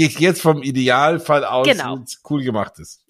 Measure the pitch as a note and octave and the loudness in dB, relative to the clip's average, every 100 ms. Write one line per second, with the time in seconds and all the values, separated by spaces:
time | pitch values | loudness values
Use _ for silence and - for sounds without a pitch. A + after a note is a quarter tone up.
0 | D#3+ - E3+ F3 D#3+ D3 C3+ C3 B2+ B2 | 0 2 0 2 2 0 -2 0 2 4
1 | D3 E3 E3 D3 A2+ B2 - A3 B2+ F2 | 2 0 0 0 2 0 2 0 -2 -10
2 | A#2+ - - D3 B2+ G#2+ G2 - - - | -12 -18 -6 -4 -2 -4 -4 -10 -20 -20
3 | _ | _